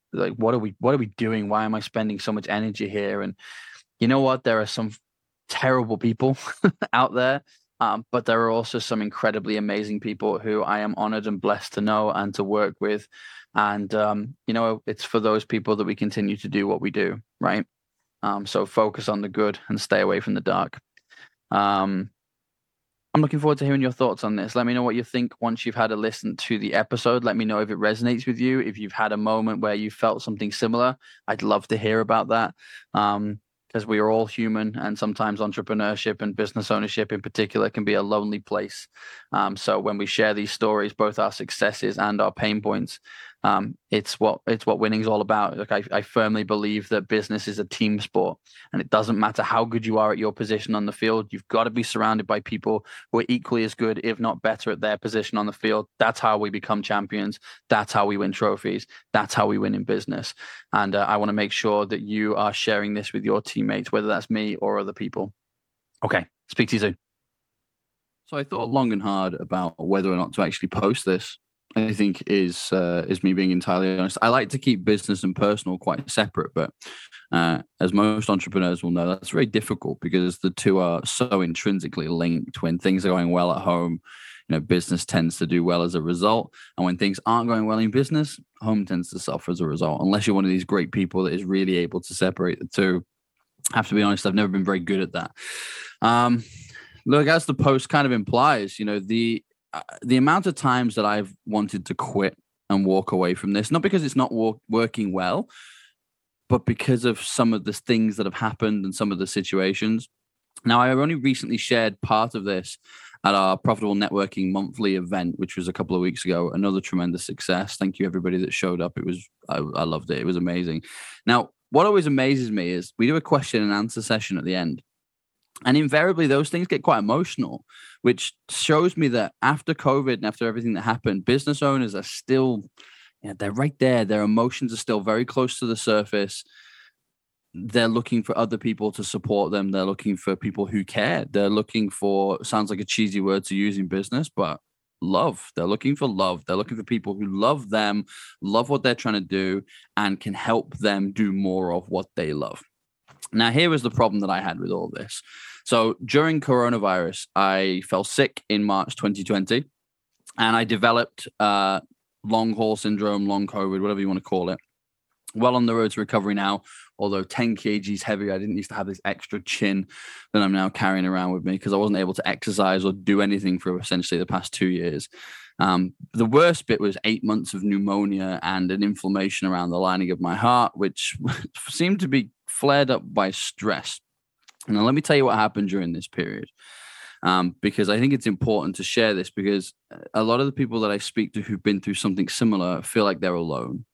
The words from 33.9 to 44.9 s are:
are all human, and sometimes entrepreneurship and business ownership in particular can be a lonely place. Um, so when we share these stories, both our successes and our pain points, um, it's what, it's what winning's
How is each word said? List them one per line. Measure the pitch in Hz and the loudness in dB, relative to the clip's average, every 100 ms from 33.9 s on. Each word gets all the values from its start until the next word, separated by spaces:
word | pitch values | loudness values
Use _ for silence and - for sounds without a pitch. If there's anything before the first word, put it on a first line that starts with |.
| 107 | 2
are | 107 | 4
all | 110 110 | 2 0
human, | - 113 107 110 113 | -2 -2 0 -2 -4
and | 104 107 | -6 -4
sometimes | 107 104 110 104 | -4 -2 -2 -2
entrepreneurship | 107 101 101 107 104 104 110 104 | -4 -4 -4 -2 -2 -2 -4 -4
and | 104 98 | -6 -4
business | 104 - 101 | -4 -4 -2
ownership | 107 104 - 107 | -2 -2 -4 -4
in | 107 | -4
particular | 101 - 107 - 104 | -6 -2 -2 2 0
can | - | 0
be | 104 | 0
a | 101 | 0
lonely | 101 107 104 104 | 2 0 0 -6
place. | 101 104 98 - - - - - - | -4 -4 -4 -10 -18 -20 -20 -20 -4
Um, | 98 98 101 | 0 0 -2
so | - 101 | 0 0
when | 101 101 | 0 -2
we | 101 | -2
share | - 107 | 2 2
these | 104 104 | 2 -4
stories, | - 110 107 104 | -2 0 2 0
both | - 107 104 | 0 -2 0
our | 107 | -2
successes | - 107 - 107 107 104 101 | -2 -10 0 0 0 -4 -2
and | 104 104 | -2 2
our | 101 | 0
pain | - 107 107 | 0 -2 0
points, | 104 104 - - - - - - | -2 -2 -4 -10 -18 -20 -20 -2
um, | 101 98 101 - _ | 0 2 -2 -10 _
it's | 104 104 - | -2 -2 0
what, | 107 - - | 0 0 -2
it's | 110 | -2
what | - 98 | 0 0
winning's | 110 | 2